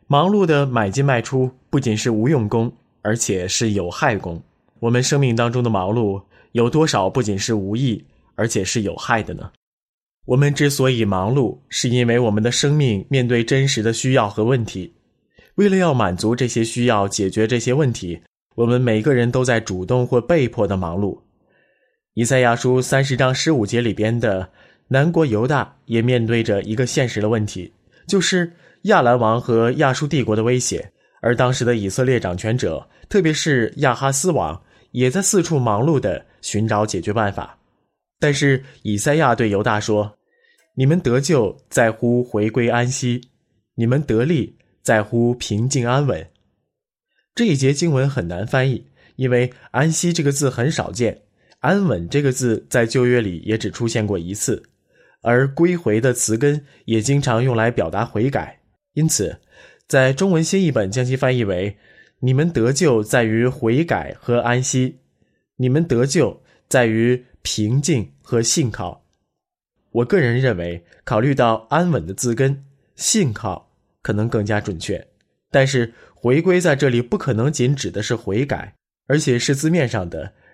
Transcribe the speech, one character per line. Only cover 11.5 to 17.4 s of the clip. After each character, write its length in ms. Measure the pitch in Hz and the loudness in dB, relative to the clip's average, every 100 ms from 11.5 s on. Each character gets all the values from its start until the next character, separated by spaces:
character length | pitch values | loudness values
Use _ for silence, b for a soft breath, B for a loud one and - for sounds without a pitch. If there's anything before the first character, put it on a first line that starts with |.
| - _ | -4 _
是 220 | - 135 | -4 0
因 160 | 123 120 | 2 2
为 140 | 117 | 2
我 100 | 120 | 2
们 140 | 104 | 2
的 80 | 113 | 0
生 240 | 120 143 147 | 0 0 2
命 280 | 135 101 - | 2 0 -2
面 180 | 135 123 | 0 2
对 160 | 120 | 0
真 240 | 117 135 135 | 2 0 0
实 140 | 127 | 0
的 100 | 110 | -2
需 200 | 113 131 | -2 0
要 180 | 131 104 | 2 2
和 140 | 101 | 0
问 200 | 107 131 | 0 0
题。 300 | 107 95 87 - _ _ _ b b - | -2 -8 -12 -16 _ _ _ b b 0
为 120 | 202 | 2
了 80 | 190 | 2
要 160 | 180 | 2
满 240 | 131 101 87 | 2 0 0
足 200 | 107 120 | -2 0
这 120 | 123 | -2
些 160 | 117 | 0
需 220 | 113 120 120 | -2 0 0
要， 220 | 110 98 | 2 0
解 200 | - 98 | -2 -2
决 200 | 98 | 0